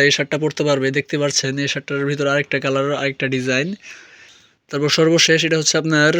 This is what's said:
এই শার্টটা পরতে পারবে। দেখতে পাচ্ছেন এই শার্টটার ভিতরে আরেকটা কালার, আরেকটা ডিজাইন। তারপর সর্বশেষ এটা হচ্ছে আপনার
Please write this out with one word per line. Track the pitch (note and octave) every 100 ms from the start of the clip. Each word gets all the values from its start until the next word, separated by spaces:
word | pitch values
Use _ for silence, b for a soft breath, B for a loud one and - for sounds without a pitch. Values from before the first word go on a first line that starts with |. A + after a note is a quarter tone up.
| C#3+
এই | -
শার্টটা | C#3 D3
পরতে | D3+ - D3
পারবে। | C#3 C3+ C#3
দেখতে | C#3 D3+
পাচ্ছেন | C#3+ - C#3+ C#3
এই | C#3+
শার্টটার | C#3+ - C#3+ C#3+
ভিতরে | C#3+ C#3
আরেকটা | C#3+ C#3+ C#3
কালার, | C#3 C3+ C#3 C3+
আরেকটা | C#3 C3+ C3+ C3
ডিজাইন। | B2+ B2+ D#3+ G#3 B B B B B B B B -
তারপর | C#3+ D3 D#3
সর্বশেষ | D#3+ E3 E3 D#3+ D#3+
এটা | D#3+
হচ্ছে | D3+ D#3+
আপনার | D#3 D3+ D3+